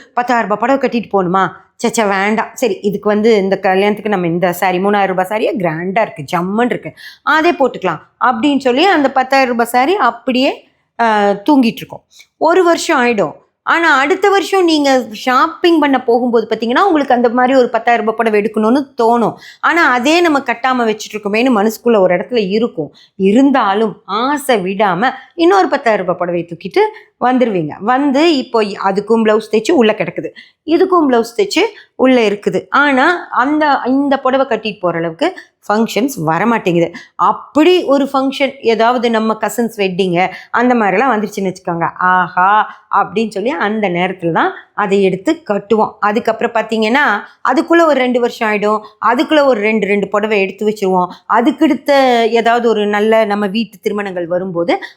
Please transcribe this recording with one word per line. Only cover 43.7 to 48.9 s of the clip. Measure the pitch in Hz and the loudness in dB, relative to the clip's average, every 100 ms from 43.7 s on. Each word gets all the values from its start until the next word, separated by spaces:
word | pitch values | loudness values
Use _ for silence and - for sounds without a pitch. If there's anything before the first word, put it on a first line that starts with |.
| 220 202 | -2 -2
நேரத்துல | 175 185 180 170 | 0 -2 -2 -2
தான் | 175 339 381 - - | 0 -2 -4 -16 -6
அதை | 202 196 | 0 2
எடுத்து | 190 190 240 320 - | 2 0 -4 -4 -4
கட்டுவோம். | 202 - 214 214 - | -6 0 0 0 0
அதுக்கப்புறம் | 208 208 233 220 233 | -2 0 -2 -2 -2
பாத்தீங்கன்னா, | 226 214 220 214 262 269 208 - _ - | -2 -2 -2 0 0 0 -2 -6 _ -2
அதுக்குள்ள | 262 - 330 320 | 0 2 4 4
ஒரு | |
ரெண்டு | 277 254 240 | 2 0 0
வருஷம் | 240 240 220 | -2 -2 -4
ஆயிடும். | 208 208 214 208 | -2 0 -2 -6